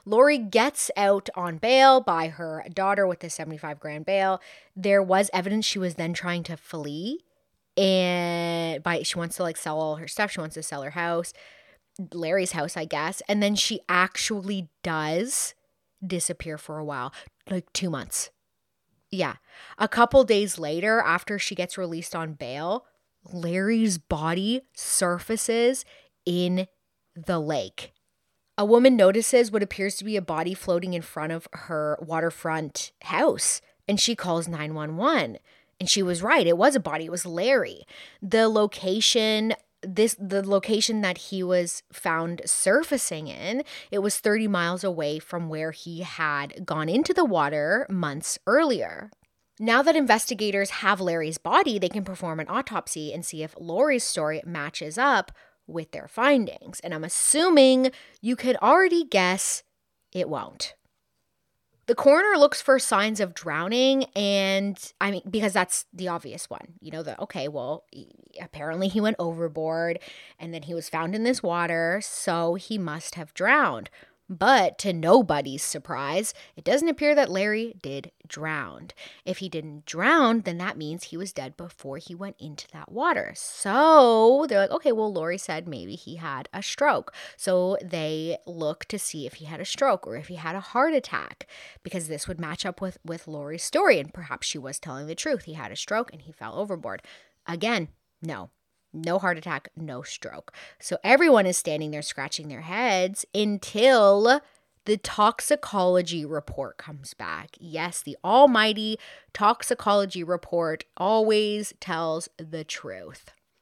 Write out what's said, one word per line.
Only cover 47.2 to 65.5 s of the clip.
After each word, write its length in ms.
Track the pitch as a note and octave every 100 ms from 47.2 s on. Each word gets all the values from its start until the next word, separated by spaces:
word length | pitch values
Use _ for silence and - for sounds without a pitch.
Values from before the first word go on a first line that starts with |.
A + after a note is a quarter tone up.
water 600 | D4+ F3 C#3+ D3+ D3 A3 C#4
months 520 | F#3 D#3 C#3 - -
earlier. 680 | - C4 D#4+ G3+ F2 - G#3 _ _ _ _ -
Now 200 | A3 A#3+
that 120 | C#4+
investigators 760 | D#4 B3+ A3 - G#3+ G#3+ G3 G3
have 300 | - G3 G3+
Larry's 380 | F3+ E3 D#3+ D#3+
body, 400 | E3 C#4+ E4 G#3
they 100 | F#3
can 160 | G#3+
perform 360 | F#3+ F#3 F3 D#3
an 80 | D3+
autopsy 640 | G#3+ C4+ G3 - D#3+ D3+
and 100 | E3
see 200 | E3 D#3
if 100 | D#3 -
Lori's 460 | E3 F3 D4+ B3
story 400 | - F#3 D3+ D#3
matches 540 | D#3+ E3 D3 - D3+ F3
up 320 | C#4 A3+ - - _ _ -
with 240 | E3 D#3
their 160 | - -
findings. 720 | - C4 C#4 G3 - - -
And 120 | -
I'm 120 | D#3
assuming 880 | E3+ - - D4 F4+ D#4 C4 B3+ C4 - - _
you 140 | G#3+
could 220 | B3 B3 B3
already 480 | G#3+ E4 F#4+ E4+
guess 580 | C#4+ G3+ F3+ F#3 - - _ _ _ _ _
it 180 | F3+ F3
won't. 460 | C#3+ G2+ - - - _ _ _ _ _ _ _ _ _ _ -
The 80 |
coroner 440 | A#3 C#4 D#4 G#4 F4+
looks 220 | C#4+ -
for 180 | - C4+
signs 400 | - G#3 G#3+ G#3+
of 140 | F#3+
drowning, 720 | - E3 D3+ F3 A#3+ C4 C4+ C4
and, 640 | G3 G3+ G3+ F#3+ G3 G3+ F#3+ - -
I 100 | G3
mean, 120 | F#3+ F#3+
because 240 | G#3 G#3